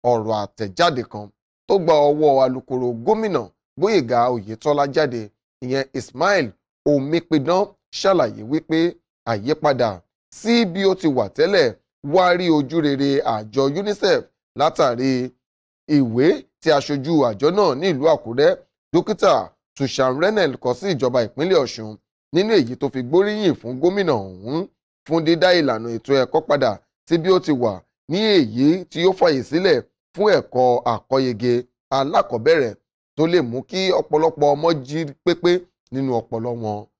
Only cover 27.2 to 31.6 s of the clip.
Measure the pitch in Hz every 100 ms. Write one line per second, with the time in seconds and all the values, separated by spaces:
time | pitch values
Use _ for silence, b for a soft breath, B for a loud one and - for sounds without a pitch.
27.2 | 165 185 - 135 117 92 _ _ - 175
28.2 | 220 196 117 113 143 185 180 - 180 185
29.2 | 180 139 - 156 190 135 - _ _ -
30.2 | 208 160 - 123 127 120 123 110 _ 135
31.2 | 131 110 123 120